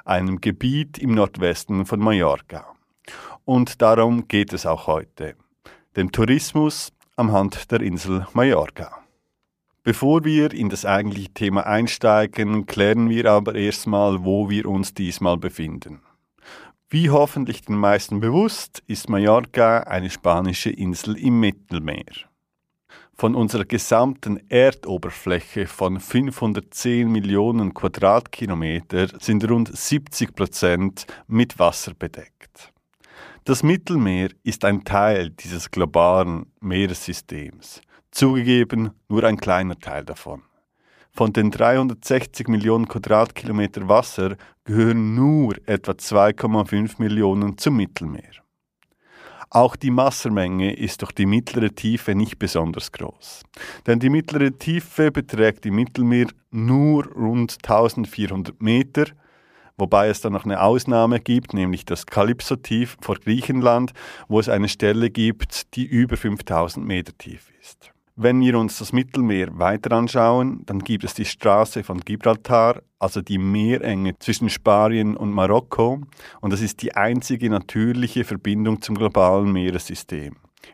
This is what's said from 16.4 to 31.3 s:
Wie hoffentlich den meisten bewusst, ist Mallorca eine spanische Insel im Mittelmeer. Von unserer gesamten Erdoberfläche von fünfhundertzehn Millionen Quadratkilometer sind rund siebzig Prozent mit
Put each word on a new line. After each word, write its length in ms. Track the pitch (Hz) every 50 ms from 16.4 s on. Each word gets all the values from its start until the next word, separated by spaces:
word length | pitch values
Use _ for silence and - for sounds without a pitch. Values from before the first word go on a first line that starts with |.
| _ - - - - - _ _ _ _
Wie 160 | - 160 170 147
hoffentlich 540 | 143 147 147 147 - 143 131 120 113 -
den 140 | - - 104
meisten 420 | 104 101 101 104 101 - - 104 104
bewusst, 640 | 110 117 135 180 220 214 - - - - - - - -
ist 200 | 107 - - -
Mallorca 720 | 107 98 101 107 110 123 117 - - 127 117 113 113 117 -
eine 260 | - 92 92 92 92
spanische 600 | - - - 87 85 87 95 92 87 - - 113
Insel 460 | - - 98 92 90 - - 107 107
im 220 | - - 131 120 117
Mittelmeer. 720 | 110 101 98 - _ - - 82 78 76 76 67 - - - - - _ _ _ _ _ _ _ _ _ _ _ _ _ - - - _ _
Von 220 | - - 110 123
unserer 280 | 123 113 104 - 107 92
gesamten 760 | - 120 110 - - 117 113 123 139 131 - - 107 101 - - -
Erdoberfläche 1160 | 127 123 131 135 - - - - 95 87 85 87 - - - 92 90 85 - - - 107 92 92
von 320 | - - 98 92 95 95
fünfhundertzehn 1080 | - - - 123 139 135 127 - 123 110 101 101 - _ - - - 123 120 120 120 113
Millionen 680 | 113 110 98 98 101 101 107 120 117 113 104 92 -
Quadratkilometer 1300 | - - 92 - - 98 95 107 123 - - - - 117 95 87 82 80 78 82 85 - - 95 90 95 90 - -
sind 280 | - - 107 104 113 110
rund 220 | 120 117 113 -
siebzig 640 | - - - - 151 147 143 - - - 120 - -
Prozent 720 | - 98 - - - - 90 87 90 95 98 - - - - - - -
mit 320 | -